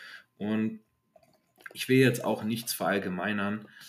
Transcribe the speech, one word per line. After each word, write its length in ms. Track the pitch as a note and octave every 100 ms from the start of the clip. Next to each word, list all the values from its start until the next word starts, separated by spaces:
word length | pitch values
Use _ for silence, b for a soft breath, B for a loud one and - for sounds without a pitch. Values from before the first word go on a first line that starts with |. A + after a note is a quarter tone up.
| B B B _
Und 420 | - A2 A2 - - _ _ _ _ _ _ _ -
ich 140 | - -
will 100 | C3
jetzt 260 | B2+ -
auch 200 | - G#2+
nichts 300 | A2 A2+ -
verallgemeinern, 920 | - F2+ G2 F#2+ F2+ G2 G#2 G2+ G#2+ - B